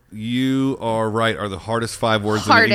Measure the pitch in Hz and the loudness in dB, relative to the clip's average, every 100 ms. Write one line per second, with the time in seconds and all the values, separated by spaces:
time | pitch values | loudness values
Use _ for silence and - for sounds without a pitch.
0 | _ 104 110 123 131 135 135 131 113 113 | _ -10 -4 0 2 2 0 -2 -2 0
1 | 110 110 113 92 101 92 110 113 113 - | 0 0 0 0 -4 -6 -4 -4 -4 -2
2 | 117 110 104 107 95 226 226 | 0 0 0 0 4 4 4